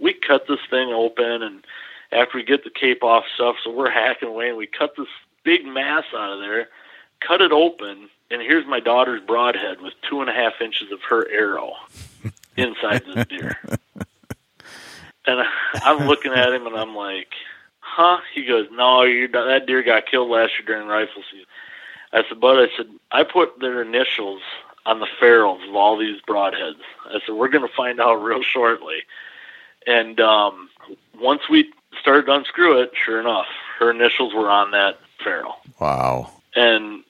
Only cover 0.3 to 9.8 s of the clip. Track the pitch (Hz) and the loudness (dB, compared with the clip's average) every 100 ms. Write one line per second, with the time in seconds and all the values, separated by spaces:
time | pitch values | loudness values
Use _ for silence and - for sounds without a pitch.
0.3 | 135 - 139 - 127 127 113 117 123 117 | 0 0 -6 -2 -4 -2 -2 -2 0 -2
1.3 | 117 110 98 - - - - - 120 123 | -4 -8 -12 -20 -20 -20 -20 -2 0 0
2.3 | 127 117 139 110 - 131 123 117 113 - | -2 0 0 0 -2 0 2 4 4 2
3.3 | - 120 120 113 123 127 117 123 123 120 | -2 -2 -2 -6 -4 -2 0 0 -2 -6
4.3 | 113 123 113 104 - - - - - _ | -6 -6 -6 -10 -6 -6 -6 -14 -16 _
5.3 | _ 156 175 135 131 143 156 - 113 101 | _ 0 0 -2 -8 -4 -4 -4 -8 -8
6.3 | 98 101 110 113 - - - _ _ - | -10 -6 -6 -6 -14 -20 -20 _ _ -2
7.3 | 185 175 151 170 170 101 98 104 _ _ | 2 4 4 2 0 -12 -14 -20 _ _
8.3 | 120 120 160 139 123 117 123 131 113 98 | -8 0 0 0 -4 2 2 2 -2 -2
9.3 | 117 120 104 104 90 | 0 0 0 -6 -10